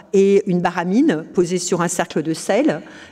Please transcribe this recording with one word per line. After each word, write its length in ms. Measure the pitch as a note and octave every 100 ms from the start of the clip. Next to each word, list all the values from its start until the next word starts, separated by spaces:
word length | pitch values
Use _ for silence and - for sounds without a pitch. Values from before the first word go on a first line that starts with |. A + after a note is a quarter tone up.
| -
et 340 | G3 G3 G3 -
une 120 | F3
baramine 640 | F3 F3+ F3 G#3+ D4+ D#3 D#3+
posée 240 | - F3 F3+
sur 240 | - E3+
un 60 | F3
cercle 340 | - E3 F3
de 100 | D3+
sel. 480 | D#3 - G#3 D#4 D#3 - - -